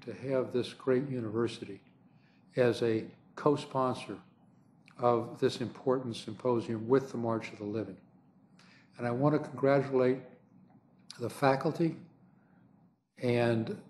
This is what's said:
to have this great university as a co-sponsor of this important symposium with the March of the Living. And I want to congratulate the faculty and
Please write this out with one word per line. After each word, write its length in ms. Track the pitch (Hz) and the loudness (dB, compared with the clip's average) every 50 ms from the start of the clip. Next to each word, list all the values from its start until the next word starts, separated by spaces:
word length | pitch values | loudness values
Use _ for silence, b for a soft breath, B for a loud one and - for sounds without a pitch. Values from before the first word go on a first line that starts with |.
| - | -12
to 80 | 120 101 - 123 135 | -12 -12 -10 -4 -2
have 220 | 135 131 120 107 120 | 0 0 0 0 0
this 200 | 123 110 - - | -2 -2 -2 -6
great 360 | - - 131 127 127 147 143 | -4 0 2 2 2 0 -2
university 720 | 131 123 113 107 107 117 120 107 - - - 98 98 - - - _ _ _ b b b b b b b b _ - | -4 -6 -4 -2 0 0 0 0 -2 -6 -12 -14 -14 -16 -18 -20 _ _ _ b b b b b b b b _ 2
as 240 | 131 123 120 110 - 120 | 4 4 4 4 4 2
a 220 | 117 110 110 110 - - - _ _ _ | 2 2 0 -2 -4 -10 -20 _ _ _
co-sponsor 800 | - - 151 143 139 - - - 135 127 127 117 - - - 101 87 - - _ _ _ _ _ _ _ _ _ _ _ - - - | 0 2 2 2 2 0 -4 -2 0 0 0 -2 -4 -6 -10 -12 -12 -14 -20 _ _ _ _ _ _ _ _ _ _ _ -20 -6 0
of 400 | 120 120 120 113 113 120 - - | 2 2 4 2 0 -4 -2 0
this 200 | 135 123 - - | 0 0 0 -2
important 540 | 123 101 - - - 135 127 135 127 120 107 | -6 -8 -8 -4 0 0 0 0 -2 -4 -8
symposium 720 | - - 117 104 - - 127 120 117 95 120 117 107 110 | -8 -10 -10 -10 -4 0 0 2 2 0 -2 -4 -4 2
with 240 | 113 135 135 135 - | 4 4 4 4 0
the 80 | - 120 | -4 -4
March 340 | 117 113 113 110 107 - 113 | -2 -2 -2 -2 -4 -8 -10
of 60 | 104 | -10
the 60 | 104 | -8
Living. 320 | 104 107 113 101 95 92 - - _ _ _ _ _ _ _ _ _ b b b b b b b b _ | -6 -4 -4 -6 -6 -10 -14 -20 _ _ _ _ _ _ _ _ _ b b b b b b b b _
And 120 | - 120 120 | -6 -4 -4
I 20 | |
want 240 | 120 127 143 147 151 | 0 2 2 2 2
to 60 | 147 | 2
congratulate 800 | 151 - 131 120 135 135 139 139 135 139 135 127 127 127 131 131 - - - - _ _ - - - - - - _ _ _ _ _ - - - | 0 -4 -4 0 4 4 4 4 4 2 2 4 4 4 4 0 -4 -12 -20 -20 _ _ -20 -20 -20 -20 -20 -20 _ _ _ _ _ -20 -12 -8
the 100 | 120 107 | -8 -8
faculty 680 | - - 143 135 135 139 - 160 143 - 170 160 160 - - - - _ - b b b b b b b b b _ _ _ _ _ _ _ _ _ - | -2 2 2 4 4 2 0 -2 0 0 0 -2 -2 -4 -12 -20 -20 _ -20 b b b b b b b b b _ _ _ _ _ _ _ _ _ -4
and 560 | - 123 120 120 120 117 117 113 110 - 107 - - | 0 0 2 2 2 2 2 0 0 -2 -6 -8 -12